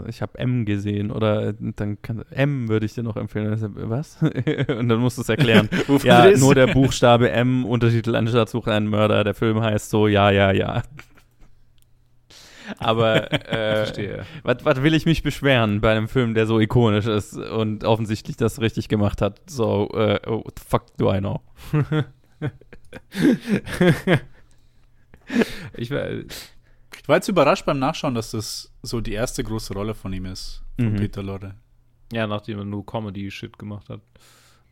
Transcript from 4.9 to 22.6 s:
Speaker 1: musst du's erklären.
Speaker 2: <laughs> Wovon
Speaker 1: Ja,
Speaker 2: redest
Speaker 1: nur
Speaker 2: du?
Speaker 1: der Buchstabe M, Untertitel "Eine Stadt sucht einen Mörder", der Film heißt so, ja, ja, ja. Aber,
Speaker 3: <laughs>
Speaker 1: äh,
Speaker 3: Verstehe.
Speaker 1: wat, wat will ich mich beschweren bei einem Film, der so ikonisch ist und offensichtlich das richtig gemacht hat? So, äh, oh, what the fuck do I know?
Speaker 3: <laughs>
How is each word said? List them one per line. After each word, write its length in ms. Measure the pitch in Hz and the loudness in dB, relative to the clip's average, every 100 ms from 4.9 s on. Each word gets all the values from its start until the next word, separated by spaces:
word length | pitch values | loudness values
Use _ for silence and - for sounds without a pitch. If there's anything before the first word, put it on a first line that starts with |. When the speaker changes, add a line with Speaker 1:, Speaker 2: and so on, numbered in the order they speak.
| 113 | 2
Speaker 1:
musst 180 | 123 120 | 2 -2
du's 120 | 117 | -2
erklären. 400 | 110 117 110 107 180 | 2 6 6 4 0
Speaker 2:
<laughs> 100 | - | 2
Wovon 180 | 139 123 | 2 6
Speaker 1:
Ja, 180 | 120 | 10
Speaker 2:
redest 200 | 127 131 | 10 10
Speaker 1:
nur 100 | 135 | 8
Speaker 2:
du? 120 | 135 127 | 8 6
Speaker 1:
der 80 | |
Buchstabe 560 | 131 131 - 123 120 120 | 6 2 4 6 6 4
M, 340 | 113 123 127 123 | 2 2 0 0
Untertitel 480 | 120 117 113 113 117 | 0 2 2 0 0
"Eine 140 | 113 | 2
Stadt 200 | 120 110 | 2 0
sucht 180 | 120 110 | -2 -2
einen 200 | 107 107 | -2 0
Mörder", 340 | 104 107 104 | 2 2 2
der 120 | 104 98 | 0 0
Film 260 | 113 110 | 0 0
heißt 280 | 113 107 - | 0 -2 -2
so, 180 | 110 107 | 2 4
ja, 240 | 101 101 | 4 4
ja, 200 | 98 98 | 4 4
ja. 320 | 101 101 - - - - _ _ _ - - _ _ _ _ _ _ _ - - - 214 - | 2 0 -4 -6 -12 -20 _ _ _ -20 -20 _ _ _ _ _ _ _ -20 -20 -20 -18 -8
Aber, 520 | 117 113 113 110 - | -2 2 4 2 0
Speaker 3:
<laughs> 160 | - - | -6 -4
Speaker 1:
äh, 280 | 113 107 107 107 | -4 0 0 -2
Speaker 3:
Verstehe. 400 | - 101 101 101 156 | -4 -8 -8 -12 -10
Speaker 1:
wat, 240 | - 123 151 | -4 -2 0
wat 160 | 135 | 2
will 140 | 147 160 | 4 2
ich 100 | - | 2
mich 160 | 156 | 0
beschweren 600 | 151 - 139 131 110 104 | 0 -2 2 4 2 2
bei 100 | 113 | 2
einem 160 | 110 110 | 0 0
Film, 260 | 131 120 | -2 0
der 140 | 110 110 | 0 2
so 120 | 113 | 2
ikonisch 460 | 107 123 117 104 110 | 2 4 4 2 0
ist 320 | 107 - 143 | -2 -4 -10
und 460 | - 110 110 107 | -8 -4 -4 -2
offensichtlich 540 | 98 110 107 107 - - | 0 0 0 -6 -6 -4
das 220 | 113 - | -2 0
richtig 280 | 113 - - | -2 -2 -4
gemacht 320 | 107 104 - | 0 0 0
hat? 180 | 104 101 - | -4 -4 -14
So, 420 | 135 107 101 104 | -4 -2 0 -2
äh, 260 | - 107 101 - | 0 0 0 -2
oh, 180 | 113 | -8
what 140 | - - | -8 -16
the 80 | - | -2
fuck 300 | 117 - - | -4 -2 -2
do 160 | 110 | 0
I 60 | 98 | 0
know? 220 | 98 - - - - | -2 -6 -10 -20 -4
Speaker 3:
<laughs> 440 | 151 139 156 139 - _ - 151 - | -2 0 -2 -4 -10 _ -10 -10 -10